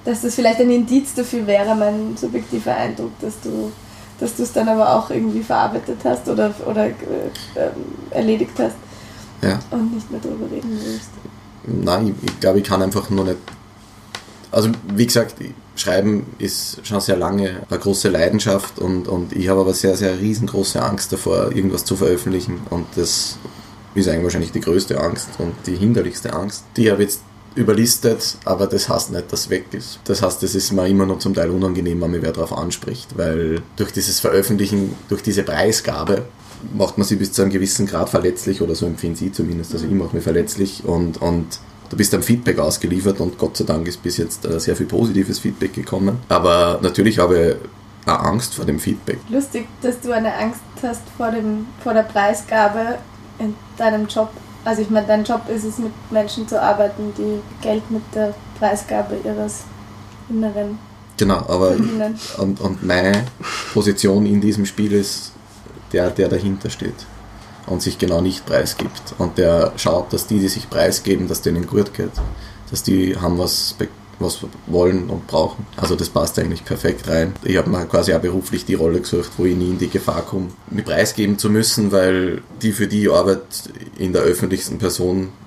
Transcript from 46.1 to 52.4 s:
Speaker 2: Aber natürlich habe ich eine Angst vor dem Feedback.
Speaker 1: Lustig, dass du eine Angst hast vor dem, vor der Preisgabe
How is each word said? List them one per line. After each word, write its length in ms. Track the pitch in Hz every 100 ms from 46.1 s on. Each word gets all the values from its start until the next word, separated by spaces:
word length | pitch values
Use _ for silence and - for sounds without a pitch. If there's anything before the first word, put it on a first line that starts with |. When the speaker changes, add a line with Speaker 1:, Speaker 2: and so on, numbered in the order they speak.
| 123 -
Speaker 2:
Aber 500 | 90 87 87 87 85
natürlich 380 | 90 92 101 -
habe 380 | 87 87 82 - - - - - -
ich 20 |
eine 120 | 82
Angst 340 | 80 104 120 -
vor 80 | 87
dem 140 | 76
Feedback. 380 | - - - - -
Speaker 1:
Lustig, 380 | 247 277 247 220 -
dass 180 | 247 240
du 120 | 247
eine 200 | 233 220 -
Angst 260 | 220 240 - -
hast 200 | 247 226 - -
vor 140 | 226
dem, 340 | 226 214 214 226 -
vor 100 | 240
der 100 | 220
Preisgabe 960 | 220 208 202 220